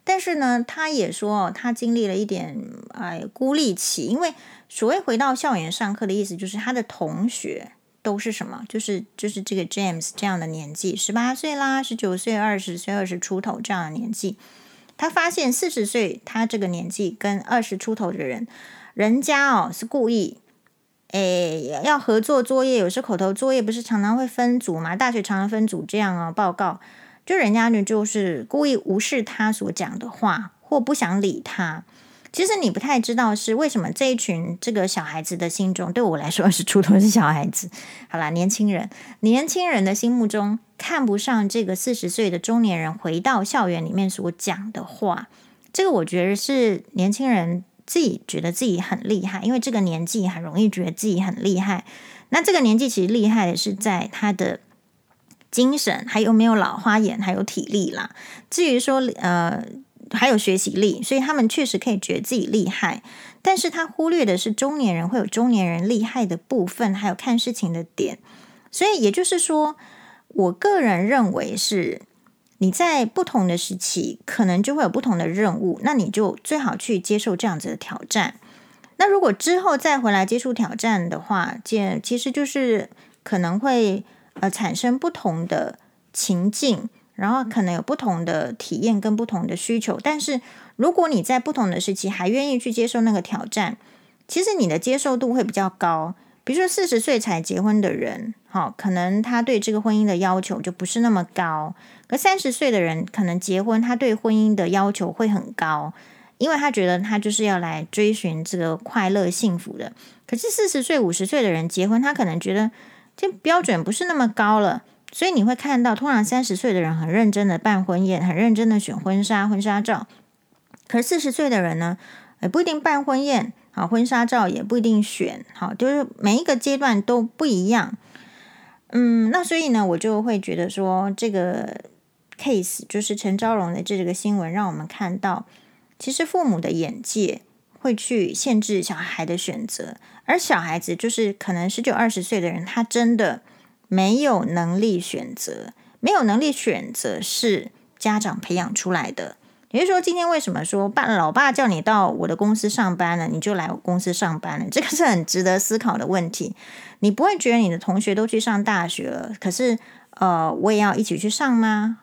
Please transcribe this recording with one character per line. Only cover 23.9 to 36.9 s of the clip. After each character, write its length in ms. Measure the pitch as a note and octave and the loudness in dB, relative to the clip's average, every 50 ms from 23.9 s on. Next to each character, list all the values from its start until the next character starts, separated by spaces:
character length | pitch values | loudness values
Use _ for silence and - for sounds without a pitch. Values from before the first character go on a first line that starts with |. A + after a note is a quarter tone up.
| A3+ G#3 | -2 0
常 160 | G3+ G#3 A3+ | 2 2 0
会 100 | B3+ C4 | 0 -2
分 320 | A#3 - - B3 A#3+ B3 B3+ | -4 -2 0 0 2 2 0
组 200 | - F#3+ E3 D#3+ | 0 -2 -4 -4
嘛， 160 | E3 E3 F3+ | -4 -4 -2
大 160 | G#3 C4+ B3 | 0 0 0
学 100 | A#3 A3 | 0 -2
常 200 | F#3+ - G3+ F#3+ | -2 -2 -2 -2
常 80 | G3 G#3 | 0 0
分 180 | A3 G#3+ A3 | 0 0 0
组 180 | G#3+ F#3+ D#3+ - | 0 -2 -6 -8
这 120 | - - G#3+ | -4 -2 0
样 180 | G#3 F#3+ F3+ | 0 0 0
哦， 160 | E3+ E3+ E3 | -2 -4 -4
报 180 | E3 - G3+ F3+ | -2 0 0 0
告， 280 | F3 - G3 F3 F#3+ - - - - - - - - _ - | 0 0 -2 -2 -2 -6 -12 -20 -20 -20 -20 -20 -20 _ -4
就 100 | - F#4 | -2 0
人 160 | F#4+ C4 G#3 | 2 4 4
家 160 | G#3 A#3 A3+ A#3 | 4 4 4 4
呢， 140 | A3+ G#3 | 4 2
就 220 | G3 - A3 G#3+ G#3 | 2 2 0 0 0
是 420 | G#3 - G#3+ G3 F3+ D#3+ B2 - - | 0 0 0 0 0 -2 -4 -6 -4
故 160 | - D4 D4 | -2 0 2
意 120 | C#4+ B3+ | 2 2
无 220 | - - - F#3 G#3+ | 0 0 0 0 0
视 240 | - - C#4+ B3 | 0 0 -2 -2
他 300 | G#3+ - - - G#3+ G#3+ | -2 -4 -4 -2 0 0
所 180 | G#3+ - G3 F#3+ | 0 -2 -4 -6
讲 280 | F3 - F3 - - F#3+ | -4 -6 -6 -6 -8 -10
的 100 | A#3 A#3 | -12 -12
话， 440 | - - A#3 G3+ E3 A3+ G3+ F3+ _ _ | -6 -2 0 0 0 0 -4 -10 _ _
或 180 | _ - D4+ C#4 | _ 0 0 0
不 140 | A#3 C#4 D4 | 2 0 0
想 260 | - G3+ E3+ F#3 G3+ | 0 0 0 0 0
理 220 | G3+ F#3+ - - - | 0 0 -2 -4 -8
他。 400 | - - - F3+ D#3+ D#3 E3+ - _ _ - - - - - _ - | -10 -6 -4 -4 -4 -4 -10 -14 _ _ -20 -20 -20 -20 -20 _ -10
其 140 | - - F#4+ | -4 -2 0
实 100 | F#4+ G#4+ | 0 0
你 140 | G4 D4+ G3 | 0 0 0
不 80 | - - | -2 -2
太 220 | - C#4+ C#4 A#3+ | 0 0 2 2
知 140 | A3+ - A#3 | 2 0 0
道 200 | B3 A#3+ A3 G#3 | 2 2 2 2
是 200 | G#3 - A#3 A3 | 0 0 -2 0
为 120 | B3+ D#4 | 2 0
什 140 | C#4+ - G#3+ | 0 0 -2
么 100 | E3+ D#3+ | -2 -2
这 200 | - - C4+ C4 | -2 0 0 2
一 60 | B3+ | 2
群 420 | A#3 - - E3+ E3 F3 F3 F3 - | 0 0 -2 -2 -2 -2 -6 -6 -6
这 100 | - A#3+ | -4 -2
个 160 | G#3+ G#3 F#3 | 0 0 0
小 160 | F#3 - F#3 | 0 -2 -4
孩 200 | D#3 D3+ D#3 D#3+ | -6 -6 -8 -8
子 160 | D#3+ - F3+ E3+ | -6 -6 -6 -4
的 100 | F3 E3+ | -4 -4
心 240 | - - F#3+ F#3 | -2 0 0 0
中， 180 | F3+ F#3+ F3+ E3+ | 0 -2 -4 -4
对 120 | F3+ A#3+ | 0 0
我 160 | A#3+ F#3 D#3 C#3 | 0 2 0 0
来 120 | - D#3+ | -2 -2
说， 140 | - - E3+ | 0 4 4
二 60 | G3 | 4
十 120 | F3 - | 4 4
出 200 | F#3 - - G3 | 0 2 4 4
头 180 | F3 D#3+ | 6 6